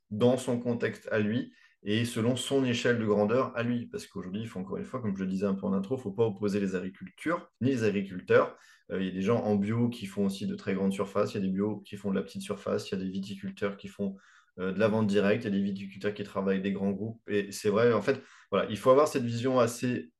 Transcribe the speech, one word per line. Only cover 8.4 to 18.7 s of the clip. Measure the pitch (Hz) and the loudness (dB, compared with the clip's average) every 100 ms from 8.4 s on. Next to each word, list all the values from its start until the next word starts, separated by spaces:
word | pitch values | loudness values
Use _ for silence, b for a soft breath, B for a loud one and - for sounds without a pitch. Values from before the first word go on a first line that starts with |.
| - B B B - | 6 B B B -6
Euh, | 95 | -2
il | 95 | -2
y | |
a | |
des | 92 | 0
gens | 95 117 | 2 2
en | 107 | 2
bio | 104 101 117 120 | 2 2 2 0
qui | - | -2
font | 98 101 98 | -8 -2 -2
aussi | - 98 | -2 -6
de | - | -6
très | - | -4
grandes | 95 98 | 0 0
surfaces, | 95 95 104 107 | 0 -2 0 0
il | 107 | 0
y | |
a | 95 | -2
des | |
bio | 95 104 101 - | 0 0 -2 -8
qui | 98 | -8
font | 101 | -2
de | 98 | -2
la | |
petite | 95 98 | -2 -8
surface, | 98 98 101 104 - | -8 -6 -4 -4 -2
il | 101 | -4
y | |
a | |
des | 95 | -4
viticulteurs | 92 98 101 95 - - 196 | -6 -6 -8 -10 -4 -4 -4
qui | 196 | -10
font, | - 202 98 B B B - | -6 -6 -6 B B B -6
euh, | 95 | -4
de | 92 | 2
la | 110 | 2
vente | 110 107 | 4 4
directe, | 101 98 113 | 4 4 4
il | 107 | 2
y | |
a | 98 | 0
des | |
viticulteurs | 101 98 98 - 104 | 0 -4 -8 -6 -6
qui | 104 | -4
travaillent | 101 98 95 95 | -6 -2 0 0
avec | |
des | 98 | 0
grands | 95 98 | -2 -2
groupes. | 95 110 117 - | -2 -6 -8 -4
Et | 101 98 | -2 -2
c'est | 101 107 | -2 0
vrai, | 101 120 | 4 4
en | 120 | 4
fait, | - - B B B | 2 -2 B B B
voilà, | 98 | 0
il | 101 | 0